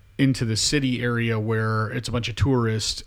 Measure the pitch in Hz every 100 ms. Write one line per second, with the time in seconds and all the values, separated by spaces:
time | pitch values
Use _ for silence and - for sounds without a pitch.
0 | - - 135 131 117 107 - 151 131 123
1 | 120 120 117 113 107 110 110 110 107 123
2 | 117 120 120 113 - 127 113 110 - -